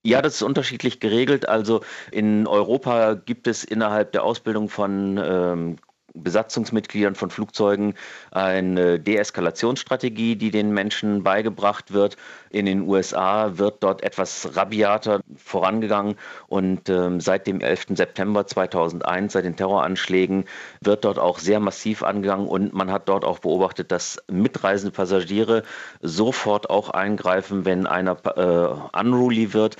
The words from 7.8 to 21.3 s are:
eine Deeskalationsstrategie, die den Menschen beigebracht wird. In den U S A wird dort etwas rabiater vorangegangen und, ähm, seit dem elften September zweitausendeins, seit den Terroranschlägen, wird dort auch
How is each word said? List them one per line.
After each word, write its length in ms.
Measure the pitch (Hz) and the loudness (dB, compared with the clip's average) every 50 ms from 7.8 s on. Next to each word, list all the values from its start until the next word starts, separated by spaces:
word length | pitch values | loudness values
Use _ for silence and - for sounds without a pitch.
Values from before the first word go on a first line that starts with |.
| 104 104 101 - - - - - - - | 0 -2 -4 -6 -12 -18 -18 -20 -14 -6
eine 680 | - 92 95 95 92 95 92 92 90 90 90 87 87 82 | -4 -2 0 0 0 0 0 0 2 4 4 4 4 2
Deeskalationsstrategie, 1400 | 78 101 107 101 104 - - 92 90 85 - - 117 117 139 - - - 135 - 127 123 110 110 113 117 113 | 0 0 0 0 0 -2 -2 -2 -2 -2 -2 0 -2 -2 -2 -2 -4 -4 -4 -2 -2 -4 -4 -2 0 0 0
die 140 | 101 110 107 | 0 -2 0
den 220 | 104 107 104 104 | 0 0 0 2
Menschen 500 | 104 101 98 107 - - 110 104 104 101 | 0 0 0 -2 -4 -2 -2 0 0 2
beigebracht 720 | 90 95 95 107 110 113 95 - 101 101 104 - - - 95 | 2 2 2 2 0 -2 -2 0 0 0 0 -2 -6 -2 2
wird. 240 | 101 101 101 - - - - - - - - | 2 2 2 0 -6 -20 -20 -20 -20 -14 -6
In 160 | - 104 101 | -4 -2 0
den 160 | 95 95 98 | 0 0 0
U 140 | 85 95 98 | 0 2 2
S 180 | 95 92 - - | 2 0 0 -2
A 460 | 92 95 95 101 107 107 101 87 87 | 0 0 2 2 2 0 0 0 0
wird 240 | 101 104 - - 101 | 0 0 0 0 0
dort 180 | 95 95 - | 0 0 0
etwas 540 | - 101 - 98 92 - - - - 80 76 | -4 -6 -2 -2 -4 -4 -4 -10 -10 -6 -2
rabiater 640 | 90 98 98 110 107 104 101 107 110 - 110 104 95 - - 69 | -2 -2 0 2 2 4 4 2 2 0 0 -2 -2 -2 -6 -20
vorangegangen 800 | - - - - 90 92 92 107 113 110 101 104 101 101 104 107 - - - - - - | -20 -12 -6 -2 0 0 0 0 0 0 0 0 0 0 -2 -4 -6 -10 -18 -18 -16 -8
und, 420 | - - 98 95 95 95 90 - - | -4 -2 0 0 0 0 -2 -2 0
ähm, 300 | 92 90 90 90 90 87 | 0 2 2 0 -2 -2
seit 260 | - 98 95 98 - | 0 0 0 0 0
dem 140 | 101 95 - | -4 -4 -2
elften 360 | - 69 92 - - - - | 0 0 0 -2 -2 -4 0
September 520 | - 90 - - - 95 104 104 101 98 | 0 -2 -2 -2 -4 -2 0 0 0 0
zweitausendeins, 840 | - - 95 92 - - 87 82 82 85 82 - - 90 92 101 98 - | -2 -2 -2 -2 0 0 0 0 0 -2 -4 -4 -4 -2 -2 -2 -2 -2
seit 120 | 95 87 | -2 -2
den 120 | 90 80 | -2 -2
Terroranschlägen, 880 | - 95 92 101 90 67 90 95 - - - 92 92 92 92 95 98 92 - - - - - - - | -2 -2 0 2 2 0 0 -2 -4 -2 2 2 2 4 4 2 -2 -2 -4 -10 -18 -18 -18 -10 -2
wird 240 | - 101 104 107 - | 0 2 2 2 2
dort 140 | 101 95 - | 0 0 2
auch 180 | 80 87 | 0 0